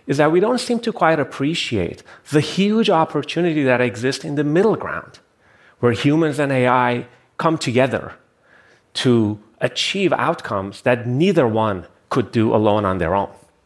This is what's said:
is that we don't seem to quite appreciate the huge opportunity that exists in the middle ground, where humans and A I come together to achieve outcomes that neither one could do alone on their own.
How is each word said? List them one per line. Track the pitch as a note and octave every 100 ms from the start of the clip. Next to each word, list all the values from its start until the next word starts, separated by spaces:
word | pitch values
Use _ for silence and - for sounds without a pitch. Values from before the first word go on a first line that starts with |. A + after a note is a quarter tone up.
| -
is | C#3
that | D3+
we | F3
don't | G#3+ B3
seem | - A#3
to | A#3
quite | - E3 D#3+
appreciate | C3 - C#3 E3 - G#2+ E2+ - - - -
the | D3+
huge | - - G3+ A3 G#3
opportunity | E3 D#3 D3+ C#3 D#3+ F3 D3+
that | C3 B2
exists | B2 G#2 B2+ C3+
in | D3+ C#3+
the | D3
middle | E3 A3 E3
ground, | F2+ D#2 - - _ _ _ _ _ -
where | A#2+
humans | A2+ C#3+ D#3 D#3+ C#3
and | C#3
A | C3 B2
I | B2+ B2 B2 - _ _ -
come | E3 D#3+
together | - A#2+ C3 A2 - - _ _ _ _ _ _ _
to | - B2+ A#2+ G#2 G#2+ - -
achieve | - - - G3 F3+
outcomes | C3+ C3 E3+ - G#2 G2 -
that | B2 B2 A2+
neither | B2+ F#3 E3 A#2+
one | A2 A2 F#2 F2 _ -
could | C3 A#2
do | A#2+ A2 A2+
alone | G#2+ G#2 G2+
on | F#2
their | E2 G2
own. | - - _ _